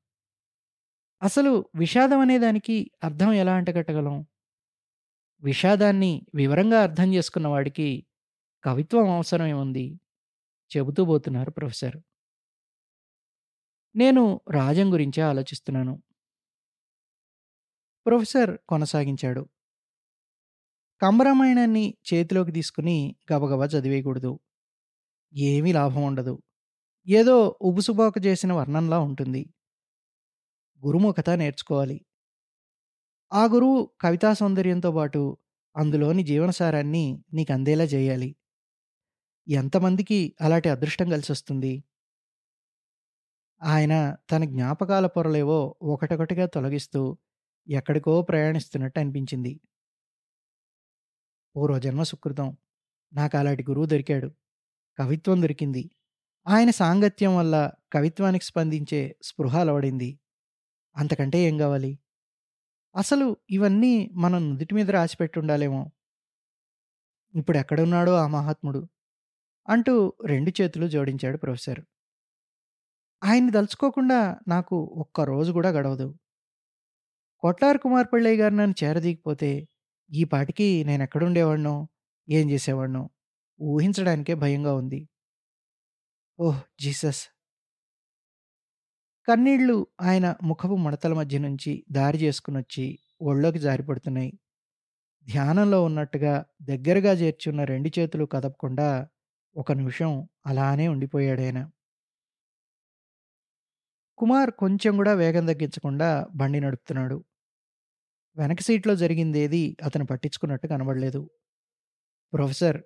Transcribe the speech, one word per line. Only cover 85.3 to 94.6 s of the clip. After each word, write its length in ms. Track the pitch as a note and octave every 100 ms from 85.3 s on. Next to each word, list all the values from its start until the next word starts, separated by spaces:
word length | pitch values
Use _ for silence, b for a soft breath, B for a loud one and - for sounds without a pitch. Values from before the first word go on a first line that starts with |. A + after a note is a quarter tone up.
| _ _ _ _ _ _ _ _ _ _ -
ఓహ్ 220 | E3+ C3+ - _
జీసస్! 480 | C#3 C3+ D3+ C3+ - _ _ _ _ _ _ _ _ _ _ _ _ _ _ _ _ _ _ _ -
కన్నీళ్లు 600 | A#3 C4 C4+ B3+ A3 - -
ఆయన 340 | F3+ F#3+ F3+ -
ముఖపు 320 | E3 D#3+ F3+ G3
మడతల 380 | D#3 C#3+ E3
మధ్య 240 | D#3+ D3 C#3
నుంచి 480 | C#3+ C#3 D3+ - -
దారి 260 | C#3 C#3+ D#3
చేసుకునొచ్చి 840 | D#3 C#3 - C3+ B2 - C3 - _ _
ఒళ్ళోకి 380 | D3+ C#3 E3 D#3+
జారిపడుతున్నాయి. 800 | C#3+ C3 C#3+ B2 - C3 C3 - _ _